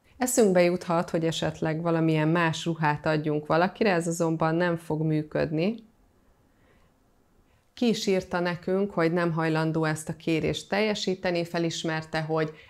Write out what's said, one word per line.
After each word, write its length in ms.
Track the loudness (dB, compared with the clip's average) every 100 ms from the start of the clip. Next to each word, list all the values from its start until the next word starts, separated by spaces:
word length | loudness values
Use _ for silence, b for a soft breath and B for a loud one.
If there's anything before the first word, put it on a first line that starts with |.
| b b
Eszünkbe 440 | 0 4 4 6
juthat, 480 | 4 2 0 0 0
hogy 160 | -2 -2
esetleg 560 | -2 -4 -2 -4 -2
valamilyen 460 | 0 2 2 2 2
más 380 | 2 2 0 -4
ruhát 400 | -2 0 0 0
adjunk 400 | 0 0 -4 0
valakire, 460 | 2 2 2 2
ez 160 | 2 0
azonban 480 | 0 0 0 0 2
nem 200 | 0 -2
fog 260 | -4 -2
működni. 840 | 0 0 -2 -2 -2 0 -2 -2 -12 _ _ _ b b b b b b b b _ _ _ _ _ _ _ -2
Ki 120 | 0
is 200 | 2 0
írta 320 | 0 0 -2
nekünk, 520 | -2 -4 -2 -2 0
hogy 220 | 0 0
nem 180 | 2 0
hajlandó 520 | 0 0 0 0 0
ezt 260 | 0 -2 -6
a 60 | -8
kérést 540 | -2 0 0 -4 -4
teljesíteni, 760 | -2 0 -2 -2 -2 -2 -2 -2
felismerte, 760 | -2 -2 -2 -4 -4 -4 -6
hogy 320 | -2 -2 -2 -6 B